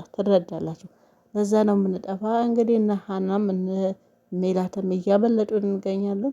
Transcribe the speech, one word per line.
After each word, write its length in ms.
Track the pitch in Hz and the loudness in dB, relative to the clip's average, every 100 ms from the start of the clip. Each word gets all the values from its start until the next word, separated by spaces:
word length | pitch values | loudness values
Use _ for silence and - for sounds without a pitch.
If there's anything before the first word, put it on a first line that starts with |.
| - | -8
ትረዳላችሁ። 800 | - 202 190 175 165 160 160 180 _ _ _ _ | -4 2 2 2 -6 -8 -8 -14 _ _ _ _
ለዛ 180 | 208 208 214 | -4 2 4
ነው 120 | 214 | 4
የምንጠፋ። 480 | 202 190 185 - 196 214 233 | 2 0 -2 -6 -6 -2 0
እንግዲህ 340 | 240 233 226 226 | 2 2 2 2
እነ 160 | 214 202 | 2 0
ሀናም 440 | - 190 190 196 208 | -4 -4 -2 0 0
እነ 200 | 185 185 190 190 190 _ _ _ | -2 -2 -2 -2 -4 _ _ _
ሜላትም 560 | 180 180 185 180 202 190 | -2 0 0 -2 -2 -2
እያመለጡን 720 | 185 190 202 233 226 214 214 | -2 2 4 4 2 0 0
እንገኛለን። 680 | 202 196 196 196 202 196 262 | 0 -2 -2 -2 -2 -2 -4